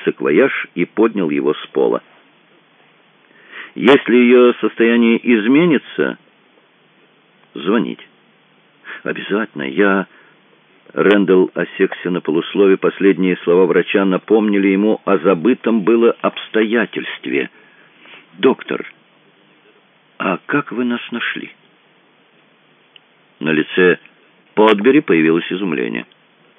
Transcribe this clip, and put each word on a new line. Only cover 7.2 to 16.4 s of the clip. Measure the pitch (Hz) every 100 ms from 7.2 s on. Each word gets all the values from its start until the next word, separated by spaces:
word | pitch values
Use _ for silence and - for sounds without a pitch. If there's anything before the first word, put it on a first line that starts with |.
| _ _ _
звоните». | 62 80 113 67 57 - _ _ _ _ _ _ _ - -
«Обязательно. | - - 101 101 110 -
Я...» | 67 69 101 98 92 _ _ _ _ _ _ _ _
Рэндалл | - 95 104 90 92 92 -
осекся | 87 - 95 - 90
на | 87
полуслове. | - 78 - 92 101 95
Последние | 90 - 98 90 92 90
слова | - 87 92
врача | 80 85 104 98
напомнили | 92 - 110 107 101 98
ему | 95 107 107 -
о | 98
забытом | 92 87 90 131 117 113
было | 92 117 117 -
обстоятельстве. | 101 -